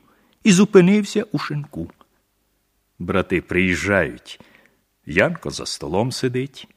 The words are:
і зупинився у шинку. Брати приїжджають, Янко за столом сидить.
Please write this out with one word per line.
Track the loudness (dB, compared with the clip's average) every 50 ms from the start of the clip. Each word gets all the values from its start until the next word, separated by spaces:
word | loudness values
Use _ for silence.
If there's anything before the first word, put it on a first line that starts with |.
| _ _ _ _ _ _ _ _ 2
і | 4
зупинився | 6 6 6 6 6 6 6 6 4 2 0 -2 -4 -6 -4 -4
у | -4 -6
шинку. | -6 -6 -8 -10 -10 -10 -12 -12 -12 -12 -14 _ _ _ _ _ _ _ _ _ _ _ _ _ _ _ _ _ _ _ _ -12
Брати | -6 -4 -2 -2 -2 0 -2 -4
приїжджають, | -4 -2 -2 0 0 0 0 -2 -2 0 0 0 0 0 -4 -10 -18 -20 -20 -20 -20 _ _ _ _ _ _ _ _ _ _ _ _
Янко | -4 0 0 0 0 -2 -6 -10 -10
за | -10 -10 -10
столом | -12 -12 -12 -8 -4 -2 -2 -2 -2
сидить. | -4 -4 -6 -4 -4 -6 -8 -8 -12 -18 -20 -20 _